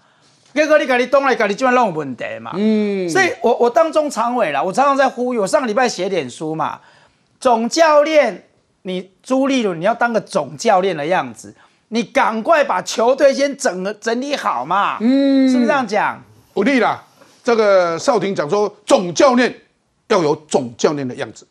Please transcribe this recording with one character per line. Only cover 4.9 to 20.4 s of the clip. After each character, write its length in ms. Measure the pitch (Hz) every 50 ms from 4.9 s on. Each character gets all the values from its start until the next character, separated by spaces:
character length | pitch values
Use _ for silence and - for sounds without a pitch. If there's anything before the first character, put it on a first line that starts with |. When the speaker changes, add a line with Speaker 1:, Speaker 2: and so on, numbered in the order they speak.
| 269
Speaker 1:
在 140 | 269 269 254
呼 240 | 262 240 247 247 247
吁， 60 | 226
我 80 | 190
上 120 | 185 302 302
个 80 | 262
礼 60 | 220 202
拜 160 | 262 254 220
写 180 | - 175 180
脸 220 | 196 190 165 135 123
书 240 | - - 160 156 160
嘛， 260 | 156 143 113 - - _ - _ _ _ _ _ _ _ _ _ _
总 280 | - 254 233 226 233
教 360 | 226 - 320 330 311 302 294 294
练， 400 | 311 311 294 254 214 180 175 _ _ _ _ _ _ _ _ -
你 260 | 185 185 185 180 - _ _ _
朱 240 | - 262 262 277
立 160 | 269 277 254 214
伦， 180 | 190 170 160
你 20 | 175
要 100 | 214 233
当 200 | - 240 240 226
个 80 | 202
总 340 | - - - 165 143 147 151
教 240 | 131 226 220 202 185
练 160 | 185 196 170
的 100 | 147 -
样 280 | 165 185 165 135 120 107
子， 200 | - - 101 - _ _ _ _ _ _ -
你 120 | 220 240 202
赶 380 | - - 262 220 202 226 226
快 220 | 214 302 330 302 277
把 180 | - 185 180
球 340 | - - - 247 226 247 277
队 180 | - 294 269 254
先 220 | 247 277 285 254
整， 380 | - - - 175 185 185 202 208 -
整 200 | - 226 233 247
理 140 | 277 294 277
好 300 | - 214 208 139 117 131
嘛。 320 | 160 185 202 190 156 127 -
Speaker 2:
嗯。 460 | 214 247 269 277 277 277 269 269 262 262
Speaker 1:
是 60 | 254
不 60 | 247
是 60 | 240
这 60 | 220 294
样 120 | 269 247
讲？ 360 | 185 208 196 160 135 117 131 - _ - _ _ _ -
Speaker 2:
有 100 | 190 202
理 160 | 269 277 240
啦， 240 | 202 160 131 - - _ _ _ - _ _ _ -
这 120 | 254 233
个 420 | 220 214 202 196 185 175 170 165
少 220 | 156 - 277 247 202
廷 160 | 180 196 185
讲 120 | 170 151 147
说 240 | 202 208 214 196 - _ -
总 280 | - 277 226 180 175 156
教 200 | - 294 262 -
练 200 | 247 240 196 - - _ _ _ _ _ _ _ _ _ -
要 120 | 214 185
有 140 | 165 147 156 151